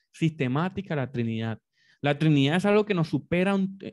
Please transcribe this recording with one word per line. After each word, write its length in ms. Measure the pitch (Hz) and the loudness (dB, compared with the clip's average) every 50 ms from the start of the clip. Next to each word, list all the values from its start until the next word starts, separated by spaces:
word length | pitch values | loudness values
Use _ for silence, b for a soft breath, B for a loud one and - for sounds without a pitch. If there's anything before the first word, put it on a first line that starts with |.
| _ _ | _ _
sistemática 840 | _ - 165 156 156 - 139 123 127 147 170 185 196 202 190 - 165 | _ -2 -2 -2 0 0 -2 0 0 0 -2 -2 -4 -8 -8 -6 -4
la 160 | 143 127 117 | -4 -4 -4
Trinidad. 480 | - 120 117 113 113 110 113 113 110 - _ b b b b b b b | -4 -4 -4 -4 -4 -4 -4 -6 -6 -8 _ b b b b b b b
La 180 | - 143 147 143 | -2 0 0 2
Trinidad 380 | 156 160 151 139 135 139 156 | 4 4 4 4 4 2 2
es 100 | 185 190 | 2 2
algo 180 | 202 208 214 208 | 4 4 4 2
que 80 | 208 | 2
nos 160 | 202 175 160 - | 0 -2 0 0
supera 460 | - - - - 170 175 185 196 196 | -2 -4 -2 -2 0 0 2 2 0
un, 240 | 196 190 190 196 - - - | 0 -2 -4 -6 -10 -14 -12